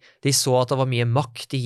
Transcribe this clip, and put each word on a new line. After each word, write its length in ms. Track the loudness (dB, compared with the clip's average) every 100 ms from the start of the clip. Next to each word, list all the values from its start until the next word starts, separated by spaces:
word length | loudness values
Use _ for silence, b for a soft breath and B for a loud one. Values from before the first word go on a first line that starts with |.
| b b
de 80 | 0
så 320 | 0 2 2
at 80 | 2
det 80 | 0
var 80 | 0
mye 180 | 0 0
makt 480 | 0 -2 -6 -8
i 80 | -4